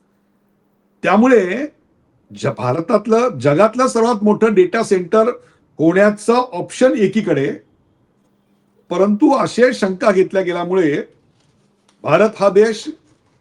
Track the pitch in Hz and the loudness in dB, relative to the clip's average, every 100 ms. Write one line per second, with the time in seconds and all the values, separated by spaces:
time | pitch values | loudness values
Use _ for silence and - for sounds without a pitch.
0 | _ _ _ _ _ _ _ _ _ _ | _ _ _ _ _ _ _ _ _ _
1 | 170 196 254 240 180 220 294 _ _ _ | 0 2 4 4 2 -6 -8 _ _ _
2 | _ _ _ 101 107 110 123 147 165 214 | _ _ _ -8 -8 -4 -4 -4 -2 -2
3 | 214 220 254 151 135 147 220 247 254 226 | 0 0 0 -2 0 2 2 2 -2 0
4 | 233 226 208 208 220 190 180 226 208 190 | -2 0 0 0 0 2 0 0 -2 -2
5 | 175 220 220 - _ _ _ - 160 180 | 0 0 0 -4 _ _ _ -2 0 2
6 | 208 208 - 240 254 175 160 - 254 294 | 2 0 0 0 -2 -8 -10 0 2 2
7 | 190 214 - 143 139 - _ _ _ _ | 0 -2 -2 -2 -4 -6 _ _ _ _
8 | _ _ _ _ _ _ _ _ - 175 | _ _ _ _ _ _ _ _ -8 -2
9 | 202 208 302 269 170 - 254 220 196 185 | 0 2 2 2 -2 0 0 0 -4 -2
10 | 220 190 165 190 175 175 175 190 156 147 | 0 2 0 -2 -4 -6 -2 0 0 -2
11 | - _ _ _ _ _ _ _ _ _ | -8 _ _ _ _ _ _ _ _ _
12 | 127 165 214 214 196 190 226 220 302 - | 0 2 2 0 2 4 2 0 -10 -16
13 | _ _ _ _ | _ _ _ _